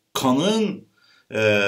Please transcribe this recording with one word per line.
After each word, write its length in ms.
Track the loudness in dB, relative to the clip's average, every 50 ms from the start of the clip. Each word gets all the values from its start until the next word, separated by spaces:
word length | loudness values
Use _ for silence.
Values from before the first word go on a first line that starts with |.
| _ _ -6
kanın, 760 | -2 0 0 0 0 0 0 0 0 -2 -2 -4 -8 -14 _ _ _ _ _ _ _ _ -8 -4
e, 60 | 0 2 2 2 2 2